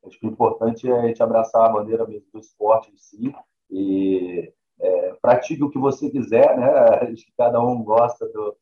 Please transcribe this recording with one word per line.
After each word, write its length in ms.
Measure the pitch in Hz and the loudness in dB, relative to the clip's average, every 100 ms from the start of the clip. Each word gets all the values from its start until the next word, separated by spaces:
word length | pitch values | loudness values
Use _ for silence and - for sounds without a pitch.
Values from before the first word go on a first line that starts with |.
| 95 | -20
Acho 140 | _ | _
que 80 | 110 | -12
o 20 | |
importante 600 | - 117 - 113 117 127 | 0 0 0 -4 -2 -2
é 40 | |
a 140 | 120 117 | 0 0
gente 140 | 117 | 0
abraçar 440 | 113 113 113 117 113 | 0 2 2 2 4
a 80 | |
bandeira 340 | 104 107 113 110 | 2 -2 -4 -4
mesmo 200 | 104 _ | -10 _
do 80 | 110 | -20
esporte 520 | 110 _ 107 110 110 | -20 _ 0 0 -2
em 60 | 101 | _
si 380 | _ 104 123 143 _ _ _ | _ -10 -10 -10 _ _ _
e, 840 | 95 98 95 95 95 90 87 82 _ _ _ | -8 -2 -2 0 -2 -4 -8 -10 _ _ _
é, 340 | 92 90 92 92 | -2 -2 -4 -4
pratique 420 | - 87 - 156 | 2 2 0 -4
o 60 | 143 | -4
que 100 | 135 | -2
você 300 | 135 135 143 | -2 -2 -6
quiser, 480 | 135 107 113 - - | -6 0 4 4 4
né? 100 | 123 | 2
<laughs> 440 | 139 117 - 120 | 4 4 4 0
Acho 140 | 113 _ | -8 _
que 80 | - | -2
cada 240 | 120 120 | 0 2
um 220 | 120 123 | 0 -2
gosta 440 | 107 113 117 - 113 | 0 2 2 -2 -10
do 260 | 107 107 - | -8 -10 -10